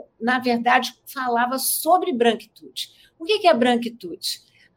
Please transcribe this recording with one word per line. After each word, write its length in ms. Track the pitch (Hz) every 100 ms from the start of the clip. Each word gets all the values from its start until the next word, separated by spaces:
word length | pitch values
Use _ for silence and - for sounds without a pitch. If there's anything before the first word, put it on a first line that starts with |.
| - _
na 180 | 226 254
verdade, 560 | 247 233 240 254 240 - -
falava 520 | 269 254 233 247 262
sobre 540 | - - 311 359 370
branquitude. 800 | 247 233 220 - _ - - - _ _ _
O 60 |
que 160 | 330 415
que 80 | 370
é 60 |
branquitude? 880 | 247 233 240 240 233 175 160 - - _ _ _